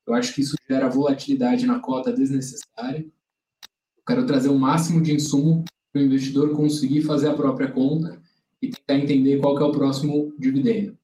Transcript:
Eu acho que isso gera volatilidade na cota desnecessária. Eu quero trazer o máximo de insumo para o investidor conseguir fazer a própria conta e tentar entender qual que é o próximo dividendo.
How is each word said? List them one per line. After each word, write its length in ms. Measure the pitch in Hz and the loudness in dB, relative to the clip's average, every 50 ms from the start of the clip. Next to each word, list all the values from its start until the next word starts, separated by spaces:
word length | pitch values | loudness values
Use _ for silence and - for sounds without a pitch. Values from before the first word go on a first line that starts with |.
| _ | _
Eu 80 | - 117 | -2 -2
acho 200 | 123 123 - - | -2 -2 -2 -2
que 60 | - | -4
isso 160 | 135 - - - - | -2 -2 -4 -6 -6
gera 220 | - 131 131 135 123 | -4 -2 0 0 0
volatilidade 760 | 123 135 143 143 135 - - - - - - 247 247 247 247 | 0 0 0 0 0 -2 -2 -2 -2 0 2 2 2 2 2
na 140 | 247 247 247 | 0 0 -2
cota 320 | - 262 262 254 - 247 | -2 -4 -4 -4 -2 -2
desnecessária. 880 | 233 254 269 - - 131 127 - - - - - _ - 233 135 156 156 | 0 0 0 0 0 -2 -4 -6 -10 -14 -18 -16 _ -10 -8 -8 -8 -8
Eu 1000 | 160 - - _ _ _ _ _ _ _ _ _ - - _ _ _ _ _ _ _ | -10 -12 -16 _ _ _ _ _ _ _ _ _ -20 -20 _ _ _ _ _ _ _
quero 180 | - 247 254 247 | -2 -2 0 0
trazer 240 | - - 262 247 139 | 2 0 2 2 2
o 100 | 139 135 | 2 2
máximo 440 | 131 135 151 165 - - 165 160 | 2 2 2 0 0 2 2 2
de 100 | 151 151 | 2 2
insumo 520 | 151 147 - - - 139 143 165 165 165 165 - - _ _ _ | 2 0 0 0 0 2 4 4 2 2 0 -4 -12 _ _ _
para 80 | - 143 | -2 0
o 40 | 139 | 2
investidor 520 | 135 131 135 131 135 127 139 151 151 151 | 4 2 2 0 0 0 0 0 2 2
conseguir 460 | 151 151 147 147 - 131 131 147 151 | 0 0 0 0 0 0 0 0 0
fazer 260 | 151 - 151 135 143 147 | 0 0 0 0 0 0
a 60 | 147 | 0
própria 360 | 147 139 131 123 - 135 131 | 0 0 -2 0 -2 -4 -4
conta 480 | - 127 131 143 156 160 160 - - - - _ _ _ _ _ _ _ | 0 0 0 0 0 0 -2 -4 -8 -14 -20 _ _ _ _ _ _ _
e 80 | 123 120 | -10 -10
tentar 240 | - - - - 139 | -10 -10 -4 -2 0
entender 440 | 139 143 139 143 135 131 139 139 139 | 0 2 2 2 2 4 4 2 2
qual 160 | 139 143 143 | 2 2 2
que 80 | 143 | 2
é 40 | 147 | 2
o 60 | 147 | 0
próximo 640 | 151 - 139 135 135 - 156 147 147 147 151 - - - | 2 2 0 0 0 -2 -2 -2 0 -2 -2 -4 -6 -4
dividendo. 580 | 127 131 135 139 131 117 107 101 101 101 - - | -2 0 0 2 2 2 0 0 -4 -6 -8 -14